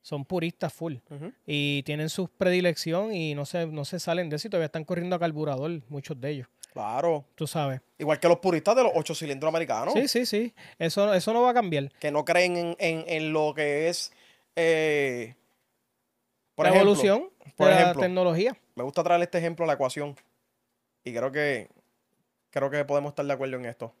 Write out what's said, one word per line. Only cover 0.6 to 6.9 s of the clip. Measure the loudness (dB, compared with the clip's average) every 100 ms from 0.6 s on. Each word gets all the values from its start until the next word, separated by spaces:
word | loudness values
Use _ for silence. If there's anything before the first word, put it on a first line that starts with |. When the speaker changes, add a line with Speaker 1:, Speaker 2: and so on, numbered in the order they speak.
| -8
Speaker 1:
full. | -6 -10 -10 _
Speaker 2:
Ujú. | -16 -16 -16 -4
Speaker 1:
Y | -2 0 -2
tienen | -4 -6 -4
su | -4 -8
predilección | _ 2 4 2 0 -4 -2 -2
y | -4 -4
no | -4 -6
se, | -6 -6
no | -6
se | -8 -8
salen | -4 -4 -2
de | -6
eso | -4
y |
todavía | -2 -2
están | -6
corriendo | -6 -6 -2
a | -2
carburador, | -2 -2 -4 -4 -6 -8 -10
muchos | -14 -12 -8
de | -8
ellos. | -8 -12 _ -18
Speaker 2:
Claro. | -10 -6